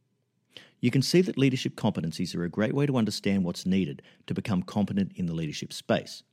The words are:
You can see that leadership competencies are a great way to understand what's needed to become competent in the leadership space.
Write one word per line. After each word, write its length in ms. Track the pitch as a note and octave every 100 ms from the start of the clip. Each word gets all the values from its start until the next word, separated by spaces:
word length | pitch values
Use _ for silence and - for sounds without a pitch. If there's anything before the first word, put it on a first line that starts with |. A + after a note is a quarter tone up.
| _ _ _ _ _ - - _
You 100 | B2
can 100 | C3+
see 200 | C3+ F3
that 160 | F#3+ -
leadership 380 | C3+ C3 - -
competencies 600 | A2 F#2 D#2+ - F2+ F2
are 80 |
a 60 | F2
great 240 | - A2
way 120 | C#3 C#3+
to 120 | C3
understand 480 | G#2+ - G2+ G2 F2
what's 200 | - F#2
needed 360 | F#2+ D#2+ C2+ - - -
to 60 |
become 280 | F2+ - F#2
competent 520 | - G#2+ G2 G2 F#2+ -
in 100 | E2+
the 80 |
leadership 380 | E2 D#2 D2 -
space. 520 | - - G#2 - - -